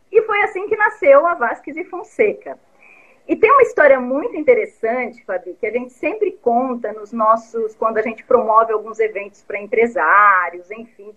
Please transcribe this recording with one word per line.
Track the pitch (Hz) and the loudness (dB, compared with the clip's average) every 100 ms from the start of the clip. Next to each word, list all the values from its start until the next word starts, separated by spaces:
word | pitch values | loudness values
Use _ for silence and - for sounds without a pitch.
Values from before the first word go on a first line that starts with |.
| _ | _
E | 415 | 0
foi | 440 415 | 0 0
assim | 415 381 403 | -2 -4 -6
que | 415 | -2
nasceu | 415 - 294 277 339 | -2 0 4 4 4
a | |
Vasques | 339 233 - - 311 | -2 -4 -6 -12 -14
e | |
Fonseca. | 349 370 427 - 214 - - - _ _ _ _ _ _ - | -12 -14 -8 -2 -2 -4 -12 -18 _ _ _ _ _ _ -6
E | - | 2
tem | 440 | 4
uma | 554 | 6
história | 494 - 294 262 | 4 4 4 4
muito | 247 269 466 339 | 0 -4 -4 -2
interessante, | 302 226 208 - 220 254 233 - - | 2 2 0 -6 -4 -4 -6 -10 -10
Fabi, | 190 - 170 | -10 -10 -10
que | 214 | -6
a | |
gente | 233 254 | -6 -8
sempre | - 320 427 381 | -8 -8 -4 -4
conta | - 240 233 262 240 214 | -4 -2 0 -2 -6 -8
nos | 214 208 | -10 -10
nossos, | 233 220 226 - 233 220 | -2 0 0 -2 -6 -6
quando | - 226 220 | -4 -4 -2
a | |
gente | 233 - | -4 -6
promove | - 247 220 220 226 | 0 2 4 2 2
alguns | 214 214 214 | -2 -6 -4
eventos | 220 196 202 - | -4 -4 -12 -16
pra | - 202 | -14 -12
empresários, | 208 220 233 233 156 190 208 190 175 175 175 | -4 0 0 0 2 4 4 4 0 -8 -16
enfim, | 220 233 - 202 | -16 -18 -20 -20